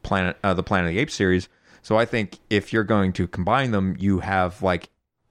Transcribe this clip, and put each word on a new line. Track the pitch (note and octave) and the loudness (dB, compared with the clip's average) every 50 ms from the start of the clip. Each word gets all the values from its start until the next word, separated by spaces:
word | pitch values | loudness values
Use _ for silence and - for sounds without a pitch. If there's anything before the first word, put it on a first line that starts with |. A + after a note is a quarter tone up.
| - | -6
Planet, | - G2+ F#2+ F2+ F2+ - - - | -4 -2 -2 -2 -2 -4 -2 -2
uh, | G2 F2+ | -2 0
the | F2+ F2 | 0 0
Planet | - G#2 F#2 F2 E2+ | 0 0 0 0 0
of | E2+ | 0
the | G#2+ | -2
Apes | D3+ - - | -2 -4 -2
series. | - G2+ F#2 F2+ F2+ - - _ _ _ _ - - | 0 2 2 2 2 0 -4 _ _ _ _ -20 -12
So | - - G#2+ | -4 0 2
I | A2 A#2 | 2 2
think | - B2+ A#2 G#2 - - - _ - | 0 -2 -4 -4 -4 -8 -14 _ -2
if | G#2+ G2+ - - | -2 -2 0 0
you're | - A2+ G#2 | 0 0 2
going | G#2 A2 G2+ F#2+ F#2 F2+ | 2 2 2 2 2 0
to | - F2+ | -2 -4
combine | E2+ - F#2 E2+ G2 A#2 C#3 C3+ B2 | -4 -4 -4 -2 0 0 0 0 0
them, | G#2+ G2 F#2+ F#2+ E2 - | 0 0 0 -2 -2 0
you | F#2+ G2+ F#2+ F2+ | 0 0 0 0
have, | E2+ G2 G2 F#2 F2+ F2+ F2 - F#2+ | 0 -2 0 0 0 -2 -2 -2 0
like, | F#2 F2+ F2 - - _ _ _ _ _ _ _ _ | 0 0 0 -4 -10 _ _ _ _ _ _ _ _